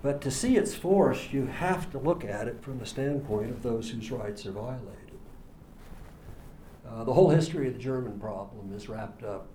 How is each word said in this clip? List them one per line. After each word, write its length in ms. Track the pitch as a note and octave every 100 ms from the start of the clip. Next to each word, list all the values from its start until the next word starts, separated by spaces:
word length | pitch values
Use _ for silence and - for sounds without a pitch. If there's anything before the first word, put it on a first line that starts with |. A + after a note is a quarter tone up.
But 180 | C#3+ C#3+
to 80 | C#3
see 280 | - B3 B3
its 180 | - -
force, 540 | F3 G3 F#3+ B2 -
you 160 | C#3 B2+
have 420 | - F3+ F3 D#3
to 60 | C3+
look 280 | C#3+ E3+ G#2
at 220 | G#2 A2+
it 140 | -
from 160 | C3+ B2+
the 80 | A2+
standpoint 640 | - C#3 C#3+ C#3+ G#2 A2
of 140 | A2+
those 260 | B2 A2+ A2+
whose 220 | A2+ A2
rights 340 | B2 G#2 G#2 -
are 60 |
violated. 680 | G2+ A#2+ B2+ G2+ F#2 - - - - - - - - - - - - - - - - - - A2+
Uh, 180 | A2 A#2+
the 80 |
whole 160 | C3 D3+
history 400 | D#3+ D#3 D3+ C3
of 40 |
the 60 | A#2
German 400 | C3 B2+ A#2+ G2+
problem 520 | G#2+ G2 G2 G#2+ G2 G2+
is 140 | G#2
wrapped 340 | A2 G2+ -
up 240 | A2 G2 G2